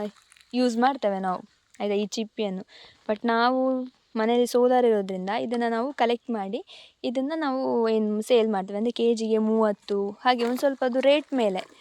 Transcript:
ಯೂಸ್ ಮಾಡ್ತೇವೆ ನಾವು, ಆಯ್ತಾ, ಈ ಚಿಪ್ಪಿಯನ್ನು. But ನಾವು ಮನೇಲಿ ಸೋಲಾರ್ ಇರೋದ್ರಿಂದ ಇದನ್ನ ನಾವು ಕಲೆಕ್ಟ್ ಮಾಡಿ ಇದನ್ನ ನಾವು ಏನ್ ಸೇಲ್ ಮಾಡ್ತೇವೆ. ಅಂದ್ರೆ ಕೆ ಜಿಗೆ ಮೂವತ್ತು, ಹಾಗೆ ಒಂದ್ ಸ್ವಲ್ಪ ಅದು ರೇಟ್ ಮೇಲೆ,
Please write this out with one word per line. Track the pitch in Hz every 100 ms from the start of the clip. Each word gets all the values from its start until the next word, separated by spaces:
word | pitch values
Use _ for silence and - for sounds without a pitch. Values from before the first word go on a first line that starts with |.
| 208 - _ _ _
ಯೂಸ್ | 247 247 226
ಮಾಡ್ತೇವೆ | 254 277 208 190
ನಾವು, | 190 180 - _ _ -
ಆಯ್ತಾ, | 208
ಈ | 202 208
ಚಿಪ್ಪಿಯನ್ನು. | - 220 - 202 185 - - - _ -
But | 214 233
ನಾವು | 226 240 254 262 254 254 - _ 220
ಮನೇಲಿ | 220 240 240
ಸೋಲಾರ್ | 240 247 254 240
ಇರೋದ್ರಿಂದ | 208 196 185 185 233
ಇದನ್ನ | 247 240 233
ನಾವು | 226 269
ಕಲೆಕ್ಟ್ | - 226 233 -
ಮಾಡಿ | 220 196 254 - - - _
ಇದನ್ನ | 262 254 269 320
ನಾವು | 285 262 262 240 226
ಏನ್ | 220 214 214
ಸೇಲ್ | - 240 220
ಮಾಡ್ತೇವೆ. | 196 190 202
ಅಂದ್ರೆ | 233
ಕೆ | 233 233
ಜಿಗೆ | 226 220 220
ಮೂವತ್ತು, | 220 220 214 202 - 202 202
ಹಾಗೆ | 208 254 247
ಒಂದ್ | 233 247
ಸ್ವಲ್ಪ | 277 269
ಅದು | 254 254
ರೇಟ್ | 262 302 -
ಮೇಲೆ, | 262 214 185 - -